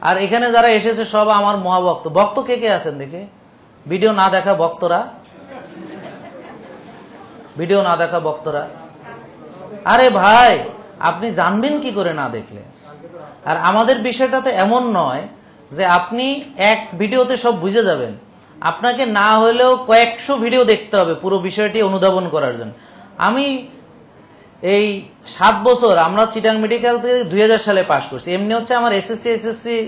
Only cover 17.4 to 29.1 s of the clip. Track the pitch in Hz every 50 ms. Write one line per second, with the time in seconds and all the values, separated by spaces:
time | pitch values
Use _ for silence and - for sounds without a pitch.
17.4 | 240 240 233 180 160 190 196 233 220 196 165 139 123 113 104 101 - - _ -
18.4 | - _ - - - 165 170 - 220 247 247 240 269 233 214 208 202 214 220 220
19.4 | 220 226 233 240 247 254 254 247 254 254 220 226 233 233 226 - - - 277 254
20.4 | 220 240 226 254 247 220 220 - - - - 202 185 165 165 156 - 190 190 196
21.4 | 175 185 - 208 214 208 185 220 214 196 190 190 180 190 190 185 185 170 147 156
22.4 | 143 131 120 117 117 110 - - - - - - - - - - - 190 220 262
23.4 | 277 277 269 262 240 - - - - - - - - - _ - - _ - -
24.4 | - - _ _ - 180 196 202 208 214 202 196 165 131 - _ - - - -
25.4 | 180 208 226 196 202 247 247 240 240 226 190 170 160 165 185 208 220 220 220 226
26.4 | 214 220 220 220 214 214 233 240 208 240 240 240 214 247 247 247 240 175 165 202
27.4 | 208 220 220 214 214 208 202 190 180 - 156 139 131 - 131 127 - 170 180 185
28.4 | 202 208 220 233 226 233 247 240 233 240 208 196 190 -